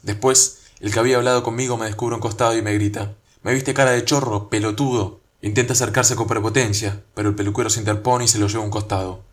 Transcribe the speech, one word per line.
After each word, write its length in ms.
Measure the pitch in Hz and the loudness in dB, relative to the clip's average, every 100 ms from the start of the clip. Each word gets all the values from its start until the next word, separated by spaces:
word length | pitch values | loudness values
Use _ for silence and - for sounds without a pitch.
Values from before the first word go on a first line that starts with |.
Después, 580 | 98 104 131 147 - - - _ | -6 0 2 4 2 -2 -20 _
el 120 | 104 | -4
que 80 | 110 | 0
había 180 | 120 127 | 2 4
hablado 260 | 123 123 | 4 2
conmigo 340 | 120 113 127 117 | 0 -4 -2 -2
me 80 | 110 | -4
descubre 300 | 104 120 117 | -4 -4 -2
un 60 | |
costado 360 | 117 - 117 113 | -4 0 2 2
y 40 | |
me 120 | 104 | 0
grita: 400 | 104 104 104 104 - _ _ | 0 0 -2 -8 -10 _ _
"¿Me 100 | - | -2
viste 200 | 131 139 | -2 0
cara 180 | 135 135 | 2 4
de 120 | 123 | 4
chorro, 460 | 120 143 127 104 104 | 2 0 2 -2 -2
pelotudo?". 680 | 110 107 104 139 120 95 - _ _ | -2 -2 0 0 0 -2 -6 _ _
Intenta 320 | 101 107 120 | -2 0 0
acercarse 420 | 123 117 110 120 120 | 0 0 2 0 0
con 120 | 110 | 0
prepotencia, 760 | 113 110 120 - 101 104 101 - | 0 0 0 0 0 -2 -6 -12
pero 160 | - 104 | -4 -2
el 60 | 101 | 0
peluquero 340 | 101 101 113 | -2 0 -2
se 100 | 113 | 0
interpone 460 | 107 104 127 123 120 | 0 0 2 2 2
y 20 | |
se 100 | 107 | 0
lo 80 | 101 | 0
lleva 160 | 110 | 0
a 20 | 104 | -4
un 60 | |
costado. 500 | 107 104 98 92 92 - | -4 -2 -4 -4 -10 -16